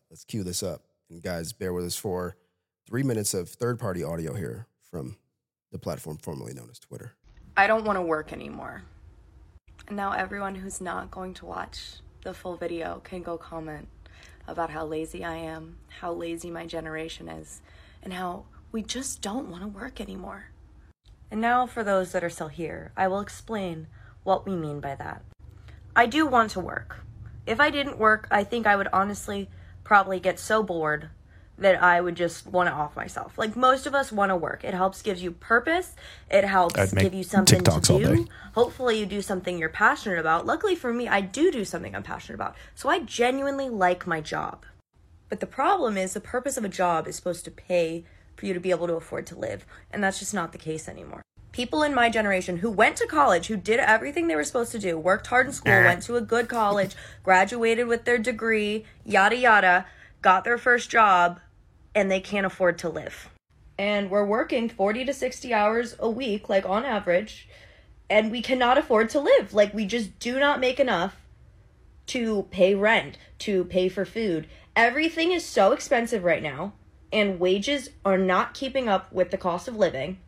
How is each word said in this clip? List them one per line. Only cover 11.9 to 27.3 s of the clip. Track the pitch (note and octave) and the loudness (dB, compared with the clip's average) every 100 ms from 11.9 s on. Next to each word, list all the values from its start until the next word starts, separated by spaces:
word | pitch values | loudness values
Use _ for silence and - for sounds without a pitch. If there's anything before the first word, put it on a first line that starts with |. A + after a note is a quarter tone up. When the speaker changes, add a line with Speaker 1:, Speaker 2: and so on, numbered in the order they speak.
| - - - | -20 -20 -16
Speaker 2:
the | F#3+ | -14
full | F3+ F#3 F3 | -12 -12 -10
video | E3+ E3+ D#3+ E3+ | -8 -8 -10 -12
can | - F#3 | -14 -14
go | F3 E3+ | -10 -12
comment | - E3 D#3+ D3+ - - - - - - - | -12 -14 -12 -14 -16 -20 -20 -20 -20 -20 -14
about | E3 E3 | -6 -6
how | D3+ | -6
lazy | D#3 D#3 D#3+ F3+ | -8 -8 -8 -10
I | E3+ E3 | -10 -10
am, | D#3+ D#3+ D#3+ E3+ - - | -10 -12 -16 -20 -20 -14
how | F3+ | -10
lazy | E3+ E3+ E3 F3 | -8 -8 -10 -10
my | E3 E3 | -12 -10
generation | E3 D#3+ D#3 D#3+ - E3 | -10 -10 -10 -10 -12 -14
is, | D#3+ D#3 - - - - - | -16 -16 -20 -20 -20 -20 -18
and | F#3+ | -12
how | F#3 F#3 F3+ - - - | -8 -8 -10 -16 -20 -12
we | A3+ | -10
just | G#3+ A#3+ C4 - | -8 -8 -8 -8
don't | G3 A3+ D#4+ | -8 -8 -10
wanna | F3 G#3 | -12 -14
work | G3 C4 C4 | -12 -14 -12
anymore. | G3+ F#3+ F#3+ G3 - - - - - _ _ - - | -14 -12 -14 -16 -18 -20 -20 -20 -20 _ _ -20 -10
And | G#3+ | -2
now | A3+ B3 B3 | 0 2 0
for | A#3+ | -4
those | G3+ G3 F3+ | 0 0 0
that | F#3 | -4
are | E3+ | -6
still | E3+ D#3 | -8 -10
here, | D3 D#3+ E2 - - | -8 -10 -10 -12 -2
I | F#3+ | -2
will | G3 | -2
explain | G3 - - A3 F#3+ D#3+ D#3+ - - - | -6 -12 -8 -6 -6 -8 -14 -18 -20 -8
what | - F#3+ G3 | 0 0 0
we | |
mean | F3+ D3+ D3 | -6 -6 -8
by | C#3 C#3 | -8 -8
that. | D3 - - - - - - - - A3+ | -10 -12 -16 -20 -20 -20 -20 -20 2 6
I | A#3+ | 6
do | D4 D4+ | 4 2
want | B3 A3 | 4 2
to | F#3+ | 0
work. | E3+ - - - - - - | -8 -8 -10 -16 -16 -18 -18